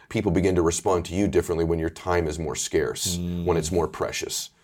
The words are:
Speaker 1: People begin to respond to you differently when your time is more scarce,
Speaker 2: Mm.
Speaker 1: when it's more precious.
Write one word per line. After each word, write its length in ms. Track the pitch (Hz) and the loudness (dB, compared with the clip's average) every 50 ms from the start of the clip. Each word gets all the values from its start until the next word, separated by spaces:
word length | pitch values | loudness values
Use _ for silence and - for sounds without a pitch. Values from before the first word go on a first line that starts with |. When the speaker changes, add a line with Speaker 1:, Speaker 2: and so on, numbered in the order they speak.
| - - | -14 -4
Speaker 1:
People 220 | - 117 101 104 | -2 0 0 2
begin 240 | 85 95 87 95 92 | 2 4 4 4 4
to 80 | 87 85 | 4 4
respond 420 | 82 85 - - 104 95 87 82 | 2 2 2 0 2 2 2 0
to 80 | 82 85 | 0 0
you 120 | 92 101 98 | 0 2 2
differently 360 | - 87 85 - 87 82 82 | 4 2 2 2 0 0 2
when 120 | 82 85 82 | 2 2 0
your 120 | 80 80 | 0 -2
time 360 | - - - 92 87 87 85 | -4 -6 -4 0 0 0 0
is 120 | 78 76 82 | 0 -2 -4
more 160 | 82 - - | -4 -4 -4
scarce, 600 | - - - - 85 73 60 - - - 98 87 87 | -4 -6 -2 0 0 0 0 -2 -4 -4 -4 -4 -2
Speaker 2:
Mm. 260 | 87 87 87 87 85 | -4 -4 -2 -2 0
Speaker 1:
when 120 | 87 85 85 | 2 2 2
it's 140 | 80 78 90 | 2 0 0
more 160 | 85 80 76 | 2 0 0
precious. 600 | - - 73 - - - - - - - - - _ _ | -2 -2 -4 -4 -4 -6 -6 -6 -6 -6 -8 -10 _ _